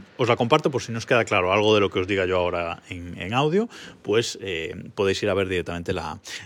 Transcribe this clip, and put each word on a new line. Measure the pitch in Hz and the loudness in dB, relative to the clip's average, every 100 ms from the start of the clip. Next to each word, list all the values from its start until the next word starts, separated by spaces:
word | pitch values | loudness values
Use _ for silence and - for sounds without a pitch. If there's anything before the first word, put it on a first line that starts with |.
| - - | -10 -2
os | 120 | 0
la | 117 | 2
comparto | 117 151 160 | 4 2 2
por | 127 | -2
si | - | -4
no | 113 | -8
os | |
queda | - 123 | 2 2
claro | 113 104 90 | 4 2 4
algo | 104 107 | 4 6
de | 107 | 6
lo | 95 | 4
que | 98 | 0
os | 92 | 0
diga | 98 92 | 0 2
yo | 92 | 2
ahora | 87 87 85 85 - | 0 -2 -4 -8 -12
en, | 90 87 87 | -12 -10 -8
en | 92 | -4
audio, | 120 151 185 233 - - - | 0 2 2 0 -6 -18 -10
pues, | - 107 117 - | 0 0 0 -6
eh, | 98 82 80 - - | -6 -6 -6 -10 -8
podéis | - 95 95 | 0 0 2
ir | 104 | 0
a | |
ver | 95 95 | 0 0
directamente | 90 82 87 87 | -2 -2 -6 -4
la, | 92 78 - - - | -6 -6 -10 -12 -14